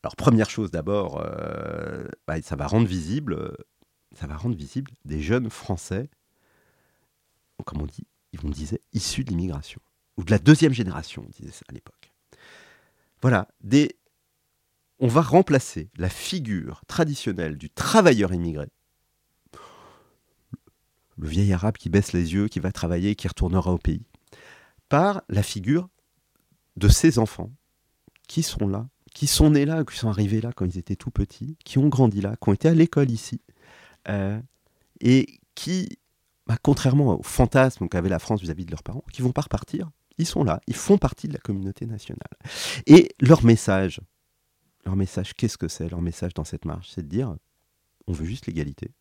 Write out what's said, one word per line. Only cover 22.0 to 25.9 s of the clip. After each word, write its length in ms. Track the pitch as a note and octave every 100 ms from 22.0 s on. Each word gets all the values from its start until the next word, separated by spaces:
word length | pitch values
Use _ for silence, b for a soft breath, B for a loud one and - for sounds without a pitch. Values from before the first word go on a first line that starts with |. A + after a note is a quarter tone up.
| G2+
les 220 | F2+ E2
yeux, 140 | F#2+ G#2+
qui 120 | -
va 120 | F#2
travailler, 420 | - E2+ F2 G2
qui 120 | G#2 F2+
retournera 460 | - F#2 F#2 F2+
au 60 | F2+
pays, 240 | - D#2+ A2+ _ _ B B B B B _
par 340 | C#3+ F#3+ G3 -
la 140 | G2+
figure 460 | G2+ G#2 F#2+ D#3 F3+